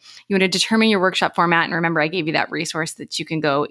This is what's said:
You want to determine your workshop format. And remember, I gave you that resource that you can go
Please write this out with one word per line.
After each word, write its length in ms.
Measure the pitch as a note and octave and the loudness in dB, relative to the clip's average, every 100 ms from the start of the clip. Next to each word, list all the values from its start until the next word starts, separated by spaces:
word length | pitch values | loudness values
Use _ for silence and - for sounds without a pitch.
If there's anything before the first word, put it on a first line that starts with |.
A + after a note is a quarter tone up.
| - - - | -20 -16 -2
You 80 | G3 | 0
want 80 | |
to 40 | F#3 | 2
determine 420 | F#3 - A3 A3 | 0 0 2 4
your 100 | G3+ | 4
workshop 340 | F#3 F3 E3+ | 2 0 -2
format. 320 | - E3+ E3 E3+ | 2 2 2 2
And 80 | |
remember, 260 | E3 E3 E3 | 0 0 0
I 80 | D#3 | 0
gave 180 | F#3 D#3 | -2 -2
you 60 | |
that 180 | D3 - | -2 -2
resource 420 | D3+ E3+ D#3+ D#3+ | -4 -6 -4 -6
that 240 | - - - | -8 -10 -8
you 80 | D#3 | -6
can 140 | D#3+ | -2
go 260 | D3+ C#3 - | 0 0 -2